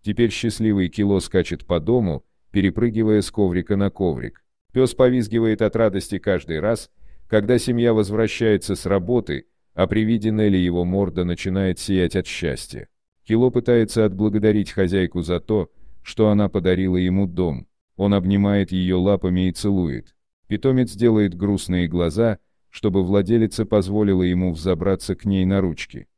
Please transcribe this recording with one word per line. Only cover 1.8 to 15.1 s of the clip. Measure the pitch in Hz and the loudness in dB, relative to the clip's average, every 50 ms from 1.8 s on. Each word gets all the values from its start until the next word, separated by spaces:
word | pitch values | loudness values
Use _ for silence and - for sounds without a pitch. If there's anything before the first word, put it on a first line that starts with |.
| 76 92 120 127 110 90 76 65 _ _ _ _ _ _ - | 0 0 0 2 0 -2 -4 -6 _ _ _ _ _ _ -2
перепрыгивая | 101 95 98 - 107 120 120 107 110 110 107 107 107 | 0 0 2 0 0 -2 -2 0 0 0 2 2 2
с | 92 - | 0 -2
коврика | - - 101 92 87 90 85 - 104 | -2 -2 0 0 0 -2 -2 -2 -2
на | 98 101 98 | 0 0 -2
коврик. | - - 98 87 73 60 60 55 - _ _ _ _ _ _ _ - | -2 -2 -2 -2 -2 -4 -8 -12 -14 _ _ _ _ _ _ _ 0
Пес | 127 131 127 - | 0 0 0 2
повизгивает | - 131 127 127 127 113 104 110 113 113 110 107 98 | 2 4 4 4 2 -2 0 0 0 2 2 2 2
от | 110 104 - | 0 0 2
радости | 113 113 107 95 98 - - 101 90 | 2 2 2 0 -2 -6 -4 -8 -4
каждый | - 104 95 85 - 82 80 78 | -2 -2 -2 -2 -2 -6 -6 -4
раз, | 78 107 117 - - _ _ _ - - - - - | -2 -2 -2 -4 -6 _ _ _ -20 -20 -20 -20 -8
когда | - 107 107 104 110 123 | 0 0 0 2 4 2
семья | 117 - 131 120 120 120 120 113 | 2 2 0 0 2 2 4 4
возвращается | 110 104 95 104 110 113 104 - - 117 110 104 92 - - 95 | 2 2 0 0 0 0 -2 -2 0 2 2 2 2 0 -4 -6
с | - - | -4 -2
работы, | 90 98 98 87 98 123 120 101 - 73 62 - _ _ _ _ _ _ | 0 0 0 0 0 0 0 0 -2 -8 -8 -8 _ _ _ _ _ _
а | - 92 | -2 0
при | 90 104 110 110 | 0 2 0 2
виде | 110 117 110 101 110 | 2 0 0 0 0
Нелли | 107 107 107 104 98 | 0 2 2 4 4
его | 92 90 87 87 87 87 | 4 2 2 0 0 -2
морда | 87 92 101 98 90 78 92 87 | 0 0 0 -2 -2 -2 -4 -2
начинает | 90 87 - - 95 92 98 98 92 87 - | -2 -4 -4 -4 -4 -2 -2 -2 -2 -2 -4
сиять | - - 98 92 90 82 - | -4 -2 2 2 2 2 0
от | 95 - | -4 -4
счастья. | - - - 90 78 65 - - - - 53 - _ _ _ _ _ _ _ _ | -4 -8 -6 -4 -4 -6 -6 -10 -14 -16 -16 -16 _ _ _ _ _ _ _ _
Кило | - 110 113 123 127 | 0 2 2 2 2
пытается | 120 123 - - 120 117 113 107 - 113 110 | 2 0 0 2 2 2 2 2 2 0 0
отблагодарить | 104 95 95 107 110 101 107 104 110 104 107 95 - | 0 0 0 -2 0 0 2 2 2 2 2 0 -2
хозяйку | - - 95 87 92 98 92 87 | -2 -2 0 0 2 0 -2 -2